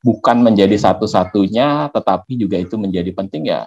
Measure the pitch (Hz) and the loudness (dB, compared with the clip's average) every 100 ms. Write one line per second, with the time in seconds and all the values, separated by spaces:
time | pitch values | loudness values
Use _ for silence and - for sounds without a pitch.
0 | 120 110 127 120 120 104 98 104 104 90 | 0 2 2 4 4 4 4 4 2 0
1 | 107 98 92 104 98 110 143 147 147 110 | -2 -2 0 0 0 0 0 0 -2 -4
2 | - 92 - 127 101 90 90 110 98 90 | -2 -4 -4 -6 -4 -4 -4 -6 -4 -4
3 | 87 92 98 151 143 76 | -4 -6 -8 -8 -4 -4